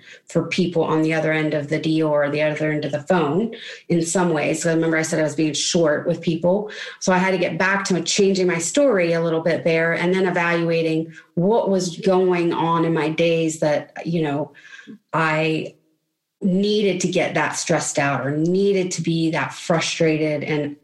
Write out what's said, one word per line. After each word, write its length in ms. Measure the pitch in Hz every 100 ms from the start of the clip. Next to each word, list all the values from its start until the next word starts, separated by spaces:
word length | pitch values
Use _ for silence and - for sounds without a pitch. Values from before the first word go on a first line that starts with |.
| - - -
for 200 | 170 165
people 360 | - 170 165
on 180 | 151 156
the 120 | 156
other 180 | 160 156
end 220 | 156 151
of 140 | 151 139
the 100 | 156
deal 300 | 160 156 156
or 220 | 147 143
the 120 | 147
other 280 | 151 151 156
end 140 | 151
of 80 | 147
the 100 | 143
phone 520 | - 185 147 160 226 - - - -
in 140 | 170
some 300 | 165 196 180
ways. 300 | 156 143 156
So 80 | 170
I 40 |
remember 220 | 165 165 160
I 60 |
said 160 | 160 165
I 60 |
was 100 | 156
being 200 | 139 156
short 520 | 135 - 180 160 147 -
with 140 | 165
people. 500 | - 160 175 196 208 - - -
So 120 | -
I 60 | 180
had 140 | 190
to 60 | 190
get 200 | - 160
back 260 | 190 196 196
to 140 | 175
changing 440 | 170 - 196 185 180
my 120 | 165
story 540 | 165 - 285 202 170
a 100 | 165
little 180 | 165 160
bit 240 | 165 160
there 280 | 175 165 165
and 220 | 165 170
then 120 | 190 190
evaluating 840 | 180 170 170 165 165 160 160 160 - -
what 340 | - 180 226 -
was 300 | 190 180 165
going 540 | 190 185 185 175 170
on 320 | - 160 175
in 100 | 165
my 140 | 160 151
days 520 | 160 170 165 165 156
that, 460 | 156 143 - - -
you 160 | 170
know, 300 | 156 143 143 - - - - - _
I 600 | 156 160 156 160 156 - - _ _ _ _ _ _
needed 600 | 190 180 202 214 202 180
to 60 | 180
get 260 | 170 147
that 180 | - 147
stressed 460 | - - 156 - -
out 280 | 139 135 131
or 40 |
needed 600 | 147 165 185 196 196 180
to 100 | 175
be 280 | 165 165 160
that 200 | 160 131
frustrated 920 | - - 170 - - 165 156 156 151
and 320 | 135 151 143 -